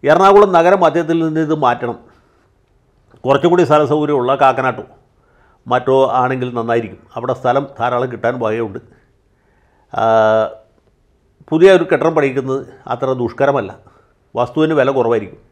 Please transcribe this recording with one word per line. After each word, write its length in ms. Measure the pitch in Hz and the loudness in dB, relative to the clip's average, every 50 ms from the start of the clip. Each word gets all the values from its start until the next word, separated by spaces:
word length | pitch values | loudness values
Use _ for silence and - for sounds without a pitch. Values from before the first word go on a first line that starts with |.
| - 147 | 4 2
എറണാകുളം 400 | 151 175 190 196 196 202 202 196 180 170 | 2 4 6 6 6 6 6 6 4 2
നഗരമധ്യത്തിൽ 600 | 165 175 190 196 180 160 143 170 170 156 165 165 165 | 4 4 2 4 2 2 2 0 -2 0 -2 -2 -2
നിന്ന് 180 | 160 156 160 160 147 | -2 -2 -4 -2 -2
ഇത് 80 | 160 156 143 | -2 0 0
മാറ്റണം, 340 | 127 120 120 - 120 117 - - _ _ _ _ _ _ _ _ _ _ _ _ _ _ _ _ _ _ _ _ _ _ _ - | -2 -2 -2 -6 -10 -10 -12 -16 _ _ _ _ _ _ _ _ _ _ _ _ _ _ _ _ _ _ _ _ _ _ _ -2
കുറച്ചും 240 | 123 139 139 - 175 | 0 0 2 2 2
കൂടി 120 | 170 175 175 135 | 2 2 2 4
സ്ഥല 120 | 151 151 151 - | 2 2 2 2
സൗകര്യമുള്ള 400 | 151 151 151 147 147 135 120 123 135 139 | 0 -2 0 0 -2 -2 0 0 0 2
കാക്കനാട്ടോ 440 | 143 135 127 127 131 127 123 123 - - - _ _ _ _ _ _ _ _ _ _ _ _ _ _ - 120 | 2 2 2 2 -2 -4 -4 -6 -12 -18 -20 _ _ _ _ _ _ _ _ _ _ _ _ _ _ -4 -2
മറ്റോ 220 | 123 123 - 131 135 135 131 110 127 | -2 0 0 2 2 2 2 0 -2
ആണെങ്കിൽ 280 | 123 127 131 131 123 123 120 120 | -2 -2 -2 -4 -6 -8 -6 -8
നന്നായിരിക്കും, 440 | 113 117 117 117 113 104 92 - _ _ _ | -4 -2 -2 -2 -2 -6 -14 -18 _ _ _
അവിടെ 180 | 120 117 127 131 127 | -12 -6 -6 -8 -4
സ്ഥലം 240 | - 127 123 139 143 139 - - | -2 -2 -2 -2 -2 -6 -10 -6
ധാരാളം 300 | 120 123 123 120 127 127 123 | -6 -4 -2 -4 -4 -6 -8
കിട്ടാൻ 200 | 113 - 117 123 127 120 | -6 -6 -6 -4 -4 -4
വകയുണ്ട്, 360 | 107 107 113 117 104 95 - - _ _ _ _ _ _ _ _ _ _ _ _ _ _ _ _ _ _ _ _ _ - | -6 -4 -4 -6 -8 -10 -14 -18 _ _ _ _ _ _ _ _ _ _ _ _ _ _ _ _ _ _ _ _ _ -6
ആ, 120 | - 110 113 113 113 110 110 110 110 110 110 - - _ _ _ _ _ _ _ _ _ _ _ _ _ _ _ _ - - | -2 0 2 2 4 4 2 2 0 0 -2 -6 -16 _ _ _ _ _ _ _ _ _ _ _ _ _ _ _ _ -10 -6
പുതിയ 200 | 156 160 170 196 190 180 | 0 4 6 6 6 6
ഒരു 80 | 170 - | 4 0
കെട്ടിടം 240 | 165 147 147 165 165 151 | -2 0 0 0 0 0
പണിയിക്കുന്നത് 440 | 143 139 127 135 131 131 131 135 - - - - _ - 120 | -2 0 -2 -4 -4 -4 -6 -6 -6 -12 -20 -20 _ -10 -8
അത്ര 240 | 123 - 131 131 127 120 | -6 -4 -4 -4 -4 -4
ദുഷ്കരമല്ല, 480 | 113 - - 143 139 139 139 107 95 95 - _ - _ _ _ _ _ _ _ _ _ | -6 -2 -2 -2 0 0 -2 -6 -8 -14 -18 _ -20 _ _ _ _ _ _ _ _ _
വസ്തുവിന് 380 | 117 120 120 - 160 156 156 160 147 | -6 -6 -4 -2 -2 -2 0 2 0
വില 100 | 127 131 139 131 | 0 0 0 -2
കുറവായിരിക്കും. 440 | 120 113 117 113 107 95 - - _ _ | 0 0 -2 -2 -4 -8 -16 -20 _ _